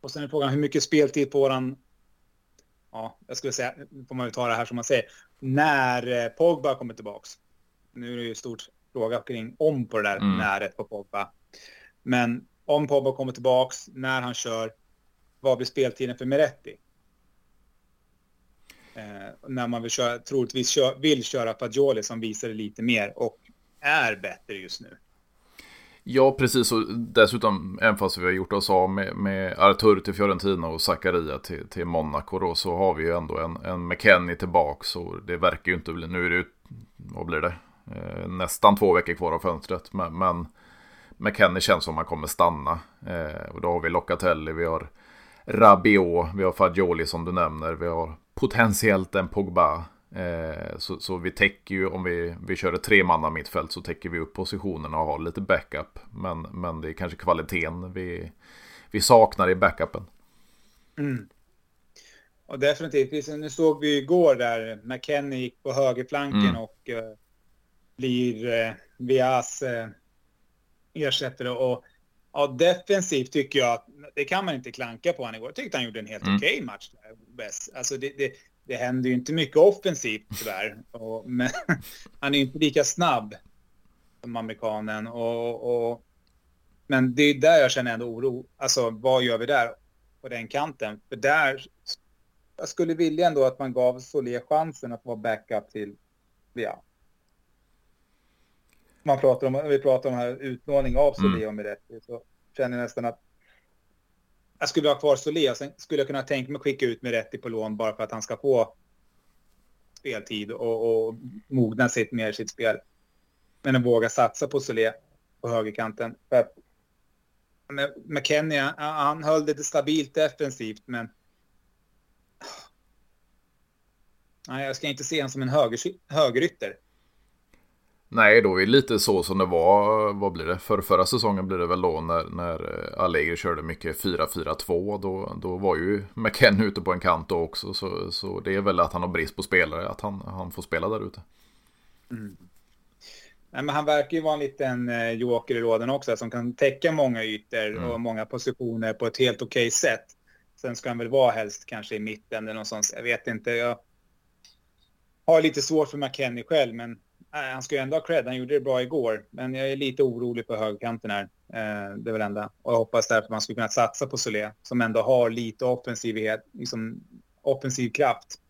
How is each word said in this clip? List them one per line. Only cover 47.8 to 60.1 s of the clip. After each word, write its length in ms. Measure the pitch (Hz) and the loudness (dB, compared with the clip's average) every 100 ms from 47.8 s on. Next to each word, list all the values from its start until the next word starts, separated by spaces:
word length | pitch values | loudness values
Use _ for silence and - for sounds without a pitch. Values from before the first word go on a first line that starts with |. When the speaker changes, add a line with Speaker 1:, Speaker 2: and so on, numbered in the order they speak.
| 85 | -4
Speaker 2:
har 260 | 82 82 78 _ | -4 -6 -8 _
potentiellt 800 | - 135 113 113 101 113 95 92 | -2 -2 2 2 4 4 2 2
en 140 | 98 90 | -2 -2
Pogba. 560 | - 95 87 80 80 80 _ _ | -2 0 2 2 2 -8 _ _
Eh, 640 | 95 90 85 80 78 50 - | -8 -6 -6 -6 -8 -10 -10
så, 220 | - 92 | -10 -8
så 160 | - 92 | -6 -6
vi 140 | 87 | -6
täcker 440 | - 98 - - | 2 0 0 -8
ju, 120 | 95 92 | -2 -2
om 160 | 95 | -2
vi, 300 | 90 87 85 85 87 | -4 -4 -4 -8 -8
vi 100 | 92 | -2
kör 160 | 92 | -2
ett 100 | 87 | -2
tremanna 480 | - 104 90 82 78 | 4 4 6 4 2
mittfält 420 | 80 71 87 80 | -4 -6 -6 -6
så 80 | - | -8
täcker 280 | 85 85 90 | -10 -10 -8
vi 100 | 85 | -8
upp 160 | 78 | -8
positionerna 640 | - 92 98 98 80 76 78 | -8 -6 -6 -6 -8 -6 -4
och 60 | 78 | -2
har 120 | 73 | -4
lite 220 | 82 85 | -6 -6
backup. 580 | 98 92 - 73 - - - | 0 0 0 -10 -10 -14 -18
Men, 260 | - 95 82 | -10 -8 -8
men 380 | 80 - 87 80 | -10 -8 -8 -6
det 80 | 78 | -8
är 40 | |
kanske 260 | 80 90 80 | -8 -8 -6
kvaliteten 720 | 90 82 78 90 80 85 90 | 0 0 0 -4 -4 -6 -10
vi, 400 | 92 90 87 82 - _ - - - - | -10 -8 -8 -10 -16 _ -20 -20 -20 -6
vi 100 | 107 | -2
saknar 500 | - 120 110 - 92 | 8 10 10 6 2
i 40 | |
backupen. 500 | 92 95 - 80 - 92 | 4 2 2 -6 -6 -12